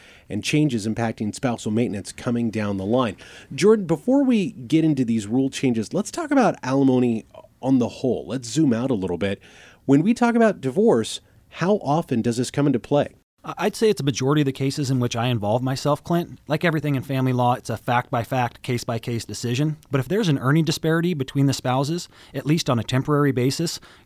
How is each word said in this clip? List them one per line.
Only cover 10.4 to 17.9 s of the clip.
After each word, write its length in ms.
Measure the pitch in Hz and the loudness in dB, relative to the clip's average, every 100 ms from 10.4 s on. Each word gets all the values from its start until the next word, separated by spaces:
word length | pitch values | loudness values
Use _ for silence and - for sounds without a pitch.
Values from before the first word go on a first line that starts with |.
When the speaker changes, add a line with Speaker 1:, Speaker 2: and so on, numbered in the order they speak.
| 220 180 | 2 2
Speaker 1:
divorce, 580 | 131 135 226 127 110 - _ _ _ | -4 2 4 4 0 -8 _ _ _
how 260 | - 175 208 | -4 0 0
often 400 | 131 156 165 120 | 2 0 0 -2
does 160 | 120 117 | 0 0
this 120 | 120 | -2
come 160 | - 143 | 0 2
into 140 | 123 | 0
play? 280 | - 143 - - _ _ | 0 0 0 -6 _ _
Speaker 2:
I-, 100 | - - | -14 -4
I'd 180 | 180 - | -4 2
say 140 | 220 | 0
it's 100 | 202 | 2
a 40 | |
majority 360 | 139 117 131 151 | -2 0 0 2
of 60 | 139 | 2
the 60 | |
cases 380 | - 135 143 131 | 0 -4 -2 -2
in 80 | 131 | 0
which 160 | 120 | 0
I 120 | 117 123 | 0 -2
involve 360 | 117 104 120 | 0 0 0
myself, 400 | 127 131 147 143 | 0 -2 -2 -2
Clint. 360 | - 170 170 - - | 0 -2 -2 -12 -6
Like 160 | 151 | -2
everything 300 | 175 156 151 | 0 0 -2
in 80 | 135 | -2
family 320 | 123 135 131 | -2 -2 0
law, 180 | 123 123 | 2 2
it's 140 | 123 - | 0 -4
a 80 | 110 | -8
fact-by-fact, 840 | - | -2